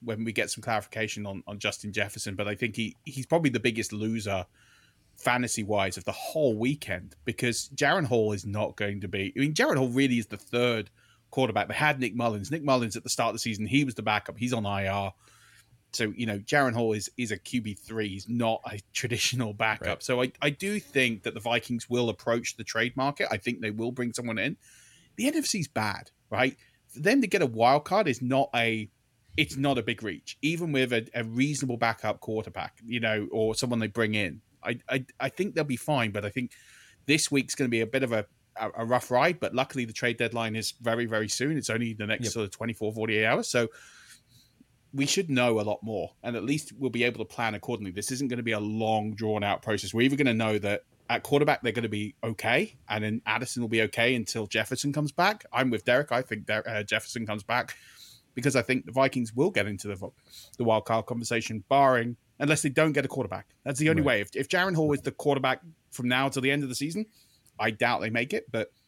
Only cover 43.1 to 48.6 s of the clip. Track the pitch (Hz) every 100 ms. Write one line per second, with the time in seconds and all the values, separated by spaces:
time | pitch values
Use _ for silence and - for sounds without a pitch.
43.1 | 107 113 156 226 123 117 - - - -
44.1 | - _ - _ _ - _ _ 139 139
45.1 | - 170 127 123 110 104 - 110 104 82
46.1 | _ 113 117 107 151 - - 135 117 120
47.1 | 110 107 - 113 104 - 117 101 92 104
48.1 | 127 139 123 117 107